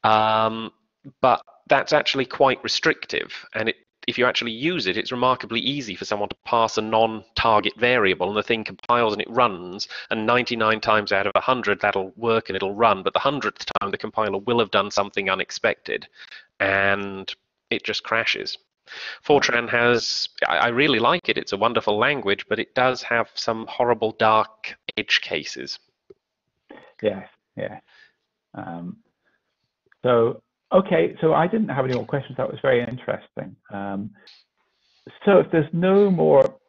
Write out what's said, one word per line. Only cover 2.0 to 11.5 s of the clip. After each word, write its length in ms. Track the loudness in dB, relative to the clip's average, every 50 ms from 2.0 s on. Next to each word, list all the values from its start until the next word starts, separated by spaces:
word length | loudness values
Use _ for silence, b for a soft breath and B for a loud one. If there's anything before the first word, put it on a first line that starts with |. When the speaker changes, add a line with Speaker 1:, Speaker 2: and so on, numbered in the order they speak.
| 2 0 -2 -2 -4
Speaker 1:
quite 380 | -4 0 2 2 2 2 0 -4
restrictive, 840 | -4 -4 0 0 0 0 0 -6 -6 -6 -6 -6 -8 -12 -18 -18 -10 -6
and 160 | -4 -4 -4
it, 60 | -4 _ _ _ _ _ -8
if 100 | -6 0
you 80 | 2 2
actually 260 | 2 2 0 -4 -4
use 360 | -6 -4 -4 -2 -2 -2 -2
it, 100 | -2 -2
it's 140 | -2 -4 -6
remarkably 480 | -2 0 2 2 2 0 -4 -6 -6 -4
easy 340 | -4 -4 -4 -6 -8 -8 -10
for 120 | -10 -6
someone 240 | -6 -4 -4 -4 -6
to 60 | -8 _ _
pass 340 | 0 2 2 2 2 0 -4
a 20 |
non-target 920 | -2 0 2 2 2 2 0 -8 -14 _ _ 0 2 4 4 4 2 0 -2
variable, 500 | 0 0 2 2 4 2 2 2 0 -2
and 80 | -2 -2
the 60 | -4
thing 220 | -2 -2 -2 -4 -4
compiles 500 | -10 -14 -12 -2 0 2 2 2 0 0
and 80 | -2
it 80 | -6 -2
runs, 580 | 2 2 2 2 0 -6 -10 -12 -10 -10 -10 B B B B B
and 160 | -4 -2 0
ninety-nine 540 | 2 2 2 0 -2 -2 0 2 0 0 0
times 320 | 0 2 2 2 2 0
out 160 | 0 0 0
of 40 | 0 0
a 40 | 0
hundred 400 | 0 0